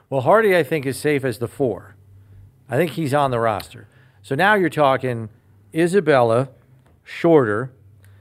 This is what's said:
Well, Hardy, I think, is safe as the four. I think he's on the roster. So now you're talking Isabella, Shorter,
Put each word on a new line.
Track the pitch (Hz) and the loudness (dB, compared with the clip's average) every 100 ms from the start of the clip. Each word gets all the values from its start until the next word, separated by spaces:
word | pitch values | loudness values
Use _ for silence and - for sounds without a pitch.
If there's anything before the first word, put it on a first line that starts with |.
| _ | _
Well, | 135 | -4
Hardy, | 127 208 220 180 | 2 4 4 2
I | |
think, | 151 160 135 | 0 -4 -4
is | 127 | -4
safe | 151 143 | -2 -2
as | 131 107 | -2 -6
the | 117 | -8
four. | - 135 90 - - _ - - - - _ - | -4 -4 -4 -12 -20 _ -20 -20 -20 -20 _ -6
I | 123 | -2
think | 175 | -2
he's | - 151 | -4 -2
on | 143 139 | 0 0
the | 120 | 0
roster. | 113 101 - 113 107 _ _ _ | -2 -2 -8 -18 -20 _ _ _
So | - | -8
now | 139 190 214 | -2 2 2
you're | 170 | 0
talking | 151 143 131 131 117 110 - _ _ _ 160 | 0 0 0 -2 -6 -10 -16 _ _ _ -2
Isabella, | 170 196 151 139 117 113 135 - _ _ _ _ - | 0 2 2 4 4 2 -2 -8 _ _ _ _ -20
Shorter, | - 170 160 117 104 127 - - _ - - | -2 4 4 4 -2 -6 -12 -20 _ -20 -20